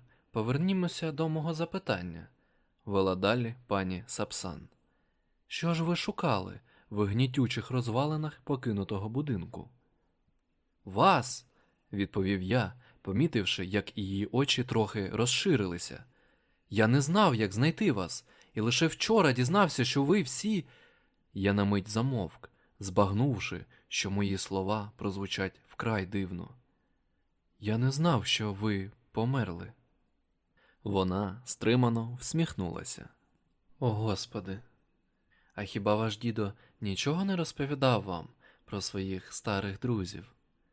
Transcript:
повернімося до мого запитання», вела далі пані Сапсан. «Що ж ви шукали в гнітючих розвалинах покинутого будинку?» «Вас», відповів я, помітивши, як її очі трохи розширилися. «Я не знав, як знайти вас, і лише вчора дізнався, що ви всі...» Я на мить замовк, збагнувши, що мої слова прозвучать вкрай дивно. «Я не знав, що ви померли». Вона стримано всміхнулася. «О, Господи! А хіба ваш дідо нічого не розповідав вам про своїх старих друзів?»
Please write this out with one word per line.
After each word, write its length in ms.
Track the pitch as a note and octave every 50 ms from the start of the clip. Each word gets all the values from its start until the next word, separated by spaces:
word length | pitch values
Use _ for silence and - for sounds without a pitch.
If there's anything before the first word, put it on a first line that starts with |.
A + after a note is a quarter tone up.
| - _ _ _ _ _
повернімося 800 | - A2+ G#2+ A#2 B2+ D3 F3 F#3+ G3 F#3 F3+ E3+ - - E3+ D#3+
до 180 | D3+ C#3 D#3+ D#3+
мого 240 | D#3 D#3+ D3 E3+ D#3+
запитання», 760 | D#3 E3+ - - F#3+ - - A2 F2+ F2+ F2 E2 E2 F2 - _ _ _ _ _ _ _ _ _ _ -
вела 300 | G#2 G2 G2 F#2+ F#2+ F#2
далі 400 | F#2 G2 G2+ A#2 B2 A#2+ A2+ B2 - - -
пані 360 | G#2 G2 F#2+ F#2 F#2 F2+ - -
Сапсан. 600 | - - G#2+ - - - - F#2 D#2 D2 D#2 - _ _ _ _ _ _ _ _ _ _ _ _ _ _ _ -
«Що 260 | - - E3 E3+ E3+
ж 100 | D#3+ E3
ви 120 | E3+ F3
шукали 640 | - - - - - - D#3 A#2 F#2+ F#2 F#2 G2 - _ _ _ - _ -
в 160 | G#2+ G2+ G#2
гнітючих 640 | G2+ G2+ A#2 C3 C3 B2+ D3 B2+ A2+ - B2 - -
розвалинах 720 | B2 B2+ A#2+ A#2+ A2 B2+ C#3+ D3+ D#3 D3+ D#3 D3+ - - _
покинутого 640 | - C#3+ B2+ - A#2+ G#2 G2+ F#2+ - G#2+ F#2+ G2+ A2
будинку?» 600 | A#2 C3+ D3+ C#3+ A#2 F2+ E2+ - - - - - _ _ _ _ _ _ _ _ _ _ _ _ _ _ _ _ _ _ _ _ _ _ _
«Вас», 600 | G2 F#2 G#2 D3+ G3 F3+ C3+ A#2+ - - - - _ _ _ _ _ _ _ _ - -
відповів 480 | G2 G2 - - G#2 F#2+ F#2+ G2+ F#2
я, 320 | F#2 F#2+ A#2 B2+ G#2+ F#2 - - - - _ _
помітивши, 640 | - G2 F#2+ A2+ D3+ E3 - A#2 F#2 - - - F#2
як 320 | F#2 G2 G#2 - - - -
її 280 | G2+ F#2+ G2 G2 G2+
очі 380 | - - B2 C#3+ - - - A#2+
трохи 460 | - - A2+ G#2+ G2 - A2 F#2+ F2+
розширилися. 920 | - G#2+ A#2 A#2+ - - - G3+ D#3+ A2 G2+ F2+ F2 F2 - - - - - - _ _ _ _ _ _ _ _ _ _ _ -
«Я 180 | G2 G#2+ A2 A2+
не 140 | B2 C#3+
знав, 340 | C#3 D3 F3 G#3 G#3+ F3 B2
як 180 | A2 A2 G2 F#2
знайти 380 | G#2+ C3 D#3+ E3 - A3 F#3
вас, 340 | A#2+ G2 F2+ E2 - - - _ - - - _ -
і 80 | A2+
лише 260 | G#2+ A#2+ B2+ - E3 D#3+
вчора 460 | - - - - A3+ A3 E3+ C#3+ B2
дізнався, 520 | B2+ B2+ B2+ F3 G#3 G3 D#3+ - - A#2
що 180 | - - C#3+ C#3
ви 180 | D3 F#3+ G#3
всі...» 440 | D#3 - - - - G#3+ A3 F3+ - - - - - _ _ _ _ _ _ _ _ _ -
Я 200 | G#2 F#2+ G2 G2+
на 120 | G#2 G2+
мить 240 | G2+ G2+ G2+ F#2 G#2+
замовк, 600 | G#2+ A2+ A#2+ C3+ C3+ A2+ F2+ D2+ - - - - _ _ _ _ _ -
збагнувши, 840 | G#2 F#2+ F#2 G#2 G2+ F#2+ G2+ G#2+ C3 C#3+ A#2+ F#2+ - - - F2+ - _ _ _ _ -
що 240 | - - - G2+
мої 260 | G2 G2+ G2+ F#2+ F#2+ F#2
слова 540 | - - G2 F#2+ F#2+ G2 G#2+ A2 G2+ G#2 -
прозвучать 680 | - G#2+ G2+ F2+ F#2+ G2 F#2+ - - F#2+ F#2 - _ _ _
вкрай 380 | - - - A#2 A2 G2+ F#2
дивно. 500 | F2+ G2+ G2+ F#2+ F2+ F#2 F2 E2+ E2+ - - _ _ _ _ _ _ _ _ _ _ _ _ _ _ _ _ _ _ _ _
«Я 180 | G#2 G#2+ A2 A2+
не 140 | B2 C3
знав, 340 | C#3 C#3+ E3 F3 D3 G#2+ F#2
що 280 | - - - A2 G#2 G2
ви 380 | G2 G#2+ A2 G#2 G2 F#2+ G2+ - _ _ _
померли». 600 | - A2 A2+ B2 C3+ C3+ A2 F#2 E2+ F2 F#2 G#2 - _ _ _ _ _ _ _ _ _ _ _ _ _ _ _ _ _ _ _ _ _ -
Вона 580 | G#2 G2 F#2+ F#2+ F#2 F2+ G2 G#2 F#2+ F#2+ A#2+ -
стримано 720 | - - - - A2 A#2+ B2+ B2 A#2 A#2 A2+ A2+ A#2 B2 B2
всміхнулася. 880 | - - - D#3+ E3 - - - F#2 E2 - - - - - - - - _ _ _ _ _ _ _ _ _ _ _ _ - -
«О, 100 | C3 A#2+
Господи! 680 | G#2+ G#2+ A2 A2 G2 - - - - G#2+ F2+ F#2+ F#2+ A2 - - _ _ _ _ _ _ _ _ _ _ _ _ _ _ _ _ -
А 80 | - G2+
хіба 320 | G2 - A2+ G2 G#2+ G#2
ваш 220 | G#2+ A2 A2 G#2 -
дідо 360 | - A#2+ A2 A2+ G#2 G2 - _ - _ _ -
нічого 440 | G#2+ G2+ F#2+ - - C#3+ D#3 F3 G3
не 100 | G3 F#3+
розповідав 680 | F3 E3 - - - C#3 C#3 D3 C#3 C3+ C3 A#2+ G#2 F#2+
вам 240 | G2 F2+ E2 D#2 - - _ _ - _ _ _
про 160 | - - G2
своїх 520 | - - - G2 F#2+ F#2+ F#2+ F#2 - - -
старих 460 | - - A#2 G2+ G2 G2+ G2 F#2+ -
друзів?» 560 | - B2 A#2+ G#2 F#2 E2+ - - - - _ _ _ _ _ _ _ _